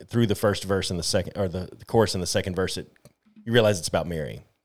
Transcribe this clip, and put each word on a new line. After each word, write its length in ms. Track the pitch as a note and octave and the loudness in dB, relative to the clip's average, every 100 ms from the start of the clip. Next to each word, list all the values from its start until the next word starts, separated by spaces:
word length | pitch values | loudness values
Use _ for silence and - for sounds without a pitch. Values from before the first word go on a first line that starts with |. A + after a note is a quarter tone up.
| - | -4
through 220 | A#2+ A2+ | 0 2
the 80 | G2+ | 2
first 280 | G#2 F#2+ F#2+ | 0 0 0
verse 240 | G2 - | -2 -2
and 100 | F2+ | -4
the 40 | |
second, 340 | D#2+ G2 E2+ - | -2 -2 -2 -4
or 100 | F#2+ | -4
the, 220 | F2+ F2+ - | -4 -10 -14
the 80 | - | 0
chorus 280 | A2+ G#2 | 2 2
and 80 | F#2+ | 0
the 40 | F2 | -2
second 280 | G#2 F#2+ F2+ | -2 -2 -2
verse, 220 | F#2 - | -2 -4
it, 140 | - _ - _ _ _ | -12 _ -20 _ _ _
you 80 | A#2+ | 2
realize 260 | A#2 G#2+ G2 | 4 6 4
it's 80 | D#2 | 0
about 180 | F#2 D#2+ | -2 -2
Mary, 340 | E2 C#2 G#1+ - _ | -6 -6 -10 -18 _